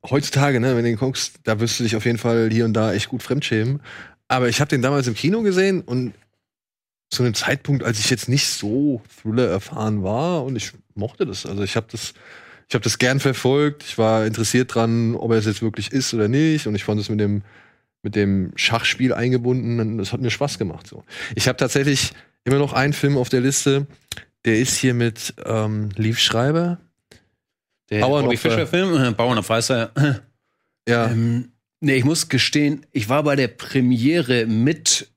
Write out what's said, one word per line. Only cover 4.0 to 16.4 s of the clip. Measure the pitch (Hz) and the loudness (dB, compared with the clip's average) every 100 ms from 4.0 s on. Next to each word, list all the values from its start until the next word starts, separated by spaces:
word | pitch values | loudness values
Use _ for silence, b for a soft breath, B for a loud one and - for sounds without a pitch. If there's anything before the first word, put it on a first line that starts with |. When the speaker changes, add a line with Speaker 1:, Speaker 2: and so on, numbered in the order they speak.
| B B _ | B B _
Speaker 1:
Aber | 127 123 | 0 0
ich | 113 | 0
hab | 147 | 0
den | 139 | 0
damals | 131 143 127 | 2 0 -2
im | |
Kino | 110 156 220 | -2 -2 0
gesehen | 208 185 190 185 | 0 2 2 0
und | - 123 123 - _ _ _ _ _ _ _ _ _ | -4 -4 -4 -10 _ _ _ _ _ _ _ _ _
zu | - | -2
einem | 123 | 0
Zeitpunkt, | 107 - 143 - 139 - | 0 -2 -4 -2 -2 -2
als | 107 | -2
ich | - | 0
jetzt | 123 - | -2 0
nicht | 139 - | 0 0
so | - 101 123 147 120 - - | -4 -2 0 0 -2 -8 -10
Thriller | 110 113 120 | -4 0 0
erfahren | 95 - - 107 104 | 0 -4 -6 -2 -2
war | 95 110 165 175 | -2 -2 -2 -2
und | 131 120 | -4 -6
ich | - - _ | -8 -14 _
mochte | - 104 - - | -10 -10 -4 -6
das. | 95 - | -6 -8
Also | 98 | -4
ich | 98 113 | -2 -4
hab | 110 | -6
das, | 113 - B B B B B _ | -12 -12 B B B B B _
ich | 123 | -2
hab | |
das | 117 - | -2 0
gern | 127 135 | 0 2
verfolgt, | 135 123 131 139 147 143 - | 0 0 2 2 2 -2 -10
ich | - | 0
war | 110 110 110 | 2 4 2
interessiert | 113 110 123 127 120 | 0 0 0 0 0
dran, | 113 117 113 117 | 2 2 0 -2
ob | 113 | 0
er | 113 | 2
es | 110 | 2
jetzt | 101 | -2
wirklich | 113 107 101 | -4 -4 -4
ist | 139 123 | -2 -2
oder | 117 107 | 0 2
nicht | 135 | 2